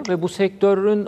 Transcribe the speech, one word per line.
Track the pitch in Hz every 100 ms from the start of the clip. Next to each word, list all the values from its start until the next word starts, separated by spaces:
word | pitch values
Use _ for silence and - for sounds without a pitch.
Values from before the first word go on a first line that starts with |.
| 254
ve | 180
bu | 180
sektörün | - 190 196 196 196 208 208